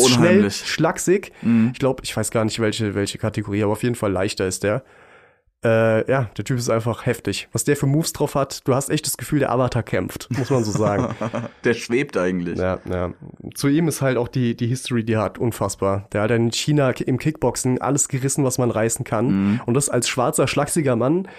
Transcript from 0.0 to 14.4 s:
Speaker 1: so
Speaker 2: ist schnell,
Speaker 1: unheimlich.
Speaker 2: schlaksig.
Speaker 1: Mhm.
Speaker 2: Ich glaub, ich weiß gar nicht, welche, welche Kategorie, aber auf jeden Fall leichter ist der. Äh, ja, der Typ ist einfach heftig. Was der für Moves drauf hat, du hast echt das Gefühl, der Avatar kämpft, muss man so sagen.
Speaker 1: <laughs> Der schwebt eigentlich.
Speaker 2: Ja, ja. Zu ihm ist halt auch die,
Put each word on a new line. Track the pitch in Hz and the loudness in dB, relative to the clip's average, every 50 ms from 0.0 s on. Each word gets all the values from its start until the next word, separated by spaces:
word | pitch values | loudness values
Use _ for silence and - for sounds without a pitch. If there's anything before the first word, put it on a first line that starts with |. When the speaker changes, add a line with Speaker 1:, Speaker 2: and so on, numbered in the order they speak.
Speaker 1:
so | 127 | 6
Speaker 2:
ist | 127 127 | 6 6
schnell, | 120 165 175 | 6 6 6
Speaker 1:
unheimlich. | - 208 202 196 - - - | 6 6 6 4 0 -4 -6
Speaker 2:
schlaksig. | - - - 156 160 - - - 170 185 208 - - - - | -4 0 0 0 0 0 0 0 2 2 2 0 -6 -12 -4
Speaker 1:
Mhm. | - 113 117 113 113 123 | 0 2 4 4 4 2
Speaker 2:
Ich | 127 - | 0 0
glaub, | 135 127 - - - | 0 0 0 -2 -6
ich | - - | -6 -4
weiß | 113 107 - | -4 -4 0
gar | - 113 110 | 0 0 0
nicht, | 107 - 113 | 0 0 0
welche, | 110 107 104 - 110 101 98 | 0 0 0 0 -2 -2 0
welche | 101 101 - - - | 0 -2 -2 -2 -4
Kategorie, | - 107 - 110 104 101 101 107 104 | -4 -4 -2 -4 -4 -2 0 0 2
aber | 101 | 0
auf | 107 - | 0 0
jeden | 123 120 120 | 0 -2 0
Fall | - 107 101 | 0 0 0
leichter | 92 90 98 107 - - 98 | 0 0 0 -2 -2 -2 -2
ist | 92 - - | -2 -2 -2
der. | - 101 110 131 - - - - - - - - - _ _ _ _ _ _ _ - | 0 0 0 -2 -4 -10 -20 -20 -20 -20 -20 -20 -20 _ _ _ _ _ _ _ 0
Äh, | 113 113 113 113 113 110 110 - - | 2 4 4 4 4 2 2 2 2
ja, | 127 135 120 101 - - | 0 0 -2 -4 -6 -8
der | 101 | -4
Typ | - 131 | -4 -2
ist | 120 120 - | -2 0 0
einfach | 113 113 110 117 107 - - | 0 0 0 -2 -4 -2 -2
heftig. | 127 110 - - 101 95 - - - | -2 -4 -2 -4 -4 -4 -4 -8 -6
Was | - 113 - | -6 -2 0
der | 147 147 | 0 0
für | 143 143 | 2 2
Moves | 135 139 156 160 - | 2 2 2 0 -2
drauf | - - 151 - - | -2 -2 -4 -2 0
hat, | 143 139 - - - - 139 | -2 -2 -2 -6 -4 -2 0
du | 120 | 0
hast | 135 - - | 0 0 0
echt | 160 147 - | -2 -2 -2
das | - - | -4 -6
Gefühl, | - 123 - 151 139 | -6 -4 -2 0 0
der | 135 - | 2 2
Avatar | 117 127 127 120 - 117 | 2 2 2 2 0 -2
kämpft, | - - 120 92 92 - - - - - 120 139 | -2 -2 -2 -2 -2 -4 -8 -12 -8 -6 -4 -4
muss | 120 - | 0 0
man | 139 123 | 0 0
so | 110 107 | 2 0
sagen. | 101 104 107 104 101 - 127 107 107 - 113 117 - 117 | 0 0 2 2 2 0 0 -2 -4 -6 -6 -6 -6 -6
Speaker 1:
<laughs> | 117 - - - - | -8 -10 -12 -2 0
Der | 120 113 | 0 0
schwebt | - - - 120 135 143 143 - | 0 -2 0 0 0 0 0 -2
eigentlich. | 95 90 92 92 90 87 85 82 87 | 0 0 0 0 -2 -2 -4 -2 -2
Speaker 2:
Ja, | 92 92 90 - - 95 | -2 -2 -2 -4 -4 -4
ja. | 90 90 90 87 - - - - - - - - - | -4 -2 -2 -4 -6 -10 -16 -18 -18 -16 -16 -14 -8
Zu | - - | -2 0
ihm | 139 143 165 170 156 | 2 2 2 2 0
ist | 135 - | 0 0
halt | 139 131 127 120 | 0 0 2 0
auch | 120 120 | -2 0
die, | - 131 | 0 0